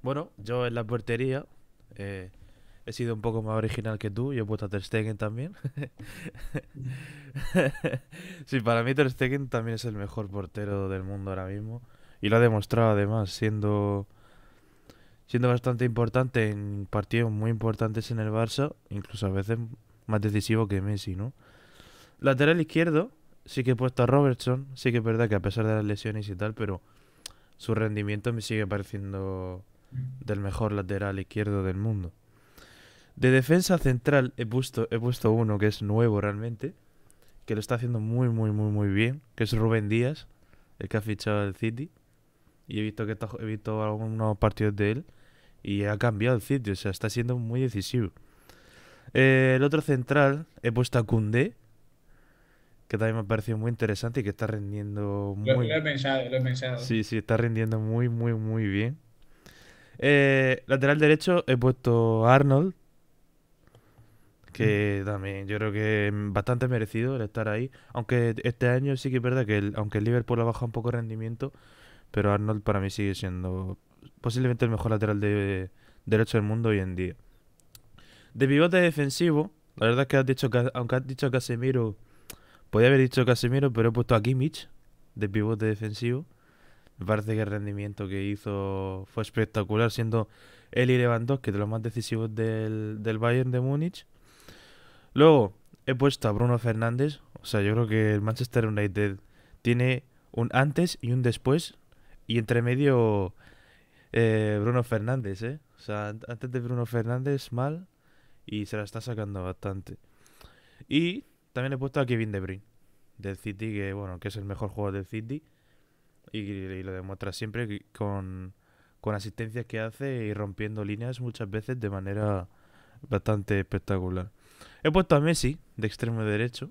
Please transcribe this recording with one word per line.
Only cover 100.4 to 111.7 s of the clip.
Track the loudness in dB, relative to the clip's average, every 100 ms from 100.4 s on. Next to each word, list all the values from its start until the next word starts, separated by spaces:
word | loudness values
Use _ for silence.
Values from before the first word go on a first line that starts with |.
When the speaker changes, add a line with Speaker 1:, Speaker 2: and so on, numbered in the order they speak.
| 0
Speaker 1:
antes | 2 2 2 0 0
y | -2
un | 2
después, | 2 0 2 0 0 -16 _ -20 -20 -20 -4
y | -2
entre | 2 0
medio, | 2 2 4 4 4 2 -2 -6 -20 -20 _ _ _ _ _
eh, | 2 4 2 2 0
Bruno | 0 0
Fernández, | 0 -2 -2 -4 -4 -6
¿eh? | -8 -8 _ _
O |
sea, | -8 -6 -6
an-, | -10 -12
antes | -10 -6
de | -6
Bruno | -4 -4 -2
Fernández, | -2 -2 -2 -2 -2 -4
mal, | -4 -4 -4 -12 _ _ _ _ -20 -10
y | -8 -6
se | -6
la |
está | -8 -10
sacando | -8 -6 -6 -6
bastante. | -8 -6 -6 -8 -10 -18 _ _ _ _ -20 _ _ _ -2
Y | 0 2 -2 -12 _ _
también | -6 -4